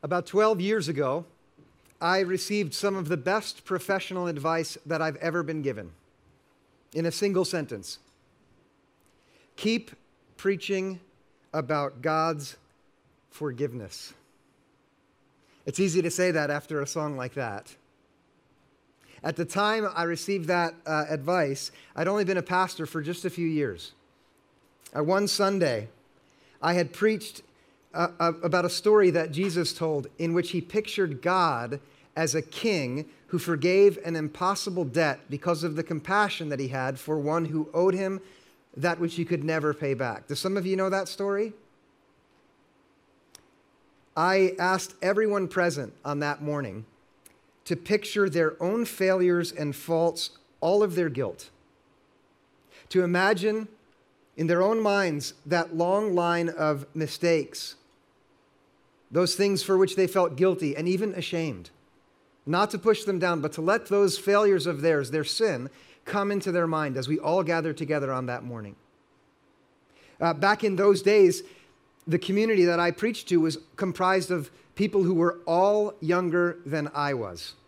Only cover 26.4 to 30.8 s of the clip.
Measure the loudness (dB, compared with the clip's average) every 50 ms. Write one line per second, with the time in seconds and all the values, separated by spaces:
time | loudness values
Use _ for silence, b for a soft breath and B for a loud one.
26.4 | b b b b -2 0 2 2 0 -2 -2 0 2 2 2 2 -4 -12 -16 -18
27.4 | -20 b b b b b b b b _ -4 -2 -2 -2 0 0 0 0 0 0
28.4 | -2 0 2 2 2 0 -2 0 4 6 6 8 8 6 4 4 0 0 -2 -2
29.4 | -2 0 0 -2 -2 -2 -4 -4 -4 -2 -2 -4 -4 -8 _ -4 -2 0 0 0
30.4 | 0 0 -4 -6 -6 -2 -4 -4